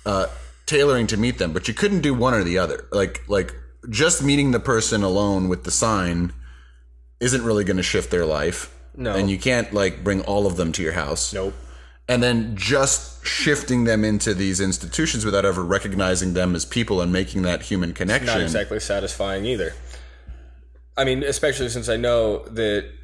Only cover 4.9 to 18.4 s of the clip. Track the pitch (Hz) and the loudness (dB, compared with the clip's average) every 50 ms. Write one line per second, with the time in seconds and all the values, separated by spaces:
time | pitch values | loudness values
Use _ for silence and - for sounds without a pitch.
4.9 | 117 107 101 95 92 98 104 101 98 95 92 92 90 90 - - - - 117 113 | 2 2 2 2 2 2 2 2 2 2 2 0 0 -2 -2 -2 -2 0 2 2
5.9 | 110 98 92 87 85 87 87 87 - - - - - - - - - - - - | 2 2 0 0 0 0 -2 -2 -4 -8 -14 -18 -20 -20 -20 -20 -20 -20 -20 -20
6.9 | - - - - - _ 120 123 131 127 117 113 107 104 101 92 95 92 90 - | -20 -20 -20 -20 -8 _ 0 0 2 2 2 2 0 2 2 2 0 0 0 0
7.9 | - 95 87 - - 90 85 78 76 73 73 85 90 - - - - - - - | 0 -2 0 0 0 0 2 2 0 0 0 -2 -2 -4 -8 -12 -16 -20 -20 -20
8.9 | - 139 127 113 101 98 98 98 98 92 - 131 127 120 110 - 104 104 98 92 | -14 -8 -6 -2 0 0 0 0 0 0 0 2 2 2 0 0 0 0 0 0
9.9 | 80 - 90 101 98 98 - - 101 104 101 98 90 87 87 82 80 - 87 78 | 0 -2 -2 0 0 0 0 0 0 2 2 2 0 0 -2 -2 -2 -2 -2 -2
10.9 | 85 87 73 71 78 - - - 104 98 95 98 - - - - - - - - | -2 -2 -2 -2 -2 -4 -4 -4 -4 -4 -6 -6 -6 -10 -14 -18 -20 -20 -20 -20
11.9 | - - _ - 127 120 123 123 120 117 110 117 110 95 95 104 139 139 135 135 | -20 -12 _ 0 0 2 4 2 2 2 0 -2 -4 -4 -2 0 2 2 2 2
12.9 | - - - - - - - - - - - 160 147 139 - - 127 123 117 117 | 0 -2 -4 -8 -16 -10 -6 -6 -4 0 2 2 2 2 0 0 2 2 4 4
13.9 | 113 107 107 107 107 101 - 113 101 90 98 95 92 95 98 95 92 - - 87 | 4 4 2 2 2 2 0 0 0 0 0 0 0 0 0 0 0 -2 -6 -6
14.9 | - - 156 - - 117 104 107 95 98 95 98 92 92 90 85 95 98 - 104 | -2 -2 -2 0 0 -2 -2 0 2 2 2 2 2 0 0 0 0 0 0 -2
15.9 | 95 95 95 92 92 87 92 92 87 90 90 90 90 85 - - - 120 117 - | -2 0 2 2 2 0 0 0 0 2 2 2 0 0 -2 -4 -2 -2 0 0
16.9 | 104 90 87 90 90 92 95 - - 98 92 90 87 82 - - 107 92 87 85 | 0 0 2 2 0 0 -2 -2 -2 -2 0 0 0 -2 -2 -4 -2 -2 -2 -4
17.9 | 82 - 92 92 113 113 123 120 113 - | -4 -4 -2 0 0 0 0 0 0 0